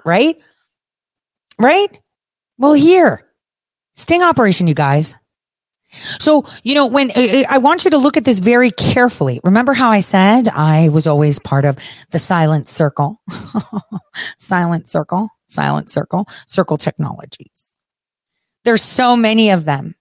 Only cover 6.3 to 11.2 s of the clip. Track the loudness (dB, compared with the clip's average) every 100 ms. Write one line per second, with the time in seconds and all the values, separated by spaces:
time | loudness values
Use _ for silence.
6.3 | 2 0 -10 -2 0 2 0 0 0 2
7.3 | 2 2 2 2 2 2 2 2 0 0
8.3 | 0 2 2 2 0 -2 2 0 0 -4
9.3 | -2 0 2 2 0 2 2 2 2 4
10.3 | 4 0 0 2 4 2 2 0 0